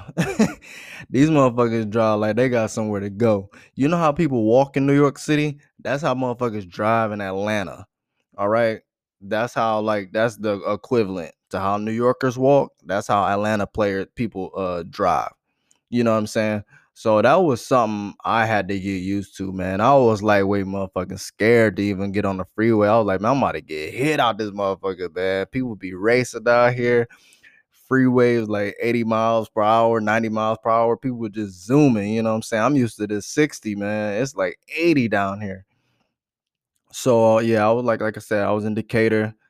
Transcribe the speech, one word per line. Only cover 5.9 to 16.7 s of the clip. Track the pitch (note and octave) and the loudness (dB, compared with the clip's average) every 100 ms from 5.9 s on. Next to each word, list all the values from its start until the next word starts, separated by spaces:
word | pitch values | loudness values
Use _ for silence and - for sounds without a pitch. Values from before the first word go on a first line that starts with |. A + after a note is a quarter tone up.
| C#3 | -4
how | D3+ B2+ | -2 -2
motherfuckers | B2+ A#2+ B2 G#2+ F2+ | -2 -2 -4 -4 -8
drive | - G#2+ A2+ A2 | -4 0 2 0
in | G#2 | -4
Atlanta. | G2 F#2+ G#2 G#2+ F2 B1 G2 _ _ _ _ - | -6 -4 -2 -2 -4 -10 -20 _ _ _ _ -4
All | G2+ | 0
right? | A2+ A#2 G#2+ _ _ _ _ | 2 0 -2 _ _ _ _
That's | G2 G#2+ A#2+ | -6 -4 -4
how, | - A2+ G#2+ | -2 -2 0
like, | G#2+ G#2+ F#2+ | -2 -2 -2
that's | G#2+ A#2 G#2+ | -2 -2 -2
the | G#2+ G2+ F2+ | -4 -4 -4
equivalent | G#2 - B2 G2 F#2 D#2 - _ | -6 0 0 0 -4 -10 -14 _
to | F#2+ | -4
how | G2 G#2 | -2 -2
New | G#2+ | -2
Yorkers | A2+ B2 B2+ C3 B2 | 0 0 0 -2 0
walk. | C3+ C#3 - _ D2+ | 4 4 2 _ -6
That's | G2 - | -4 0
how | G#2 F#2+ | 0 2
Atlanta | G2+ G#2+ G#2+ G2 | 0 0 -2 -4
player | - G2+ F#2+ F#2 | -2 -2 -2 -6
people, | - A2+ F#2+ F#2 F2 | -8 -8 -8 -10 -6
uh, | F#2 F2 F2 | -6 -6 -8
drive. | F#2+ F#2+ D2 - - _ _ _ _ _ | -2 0 0 -2 -10 _ _ _ _ _
You | A#2+ | 0
know | A#2 | 2
what | A2 | 0
I'm | G#2+ | -2
saying? | A#2 G#2+ G#2+ - | -2 -2 -4 -8